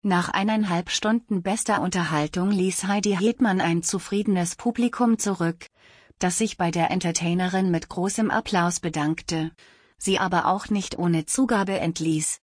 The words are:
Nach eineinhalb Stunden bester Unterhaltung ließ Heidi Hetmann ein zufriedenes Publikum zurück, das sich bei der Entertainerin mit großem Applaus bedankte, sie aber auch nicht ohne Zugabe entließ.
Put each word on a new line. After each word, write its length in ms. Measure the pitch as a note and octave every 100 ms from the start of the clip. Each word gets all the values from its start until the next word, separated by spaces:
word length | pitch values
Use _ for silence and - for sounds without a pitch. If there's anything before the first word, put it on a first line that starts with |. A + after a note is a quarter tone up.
Nach 280 | G#3 F3+ E3+
eineinhalb 600 | - G3+ A3 G#3 E3+ F3
Stunden 520 | - G#3+ A3+ - G3
bester 400 | F3 G#3+ - G#3
Unterhaltung 720 | F3 F#3 D#3+ D#3 D3+ F3+ F#3+
ließ 340 | G3+ F#3 F3 F#3
Heidi 280 | G3+ G#3
Hetmann 460 | F#3+ G#3 A#3 A#3 F#3+
ein 240 | E3+ E3+
zufriedenes 720 | E3 G3 - G3+ G#3 F#3 E3+ -
Publikum 640 | A#3+ A#3 A#3+ - A#3+ A3
zurück, 480 | G#3 F#3+ E3+ E3+ - _ - - _ -
das 180 | A#3+ -
sich 180 | A3 -
bei 160 | F3
der 200 | E3+ E3
Entertainerin 800 | F3+ F3 E3 E3+ F3 F3+ F#3+ F#3+
mit 180 | E3+ -
großem 420 | - F#3 - A3
Applaus 480 | G#3 - F#3 F3 E3+
bedankte, 720 | E3+ D#3 D3+ D#3+ - E3 D#3+ - - _ _ _
sie 220 | - F#3+
aber 280 | F#3+ F3 -
auch 220 | F#3+ -
nicht 280 | G#3 F#3+ -
ohne 280 | F3 E3 D#3
Zugabe 540 | - C4 A3 G3 G3
entließ. 600 | E3 E3 E3 D#3 D3+ - _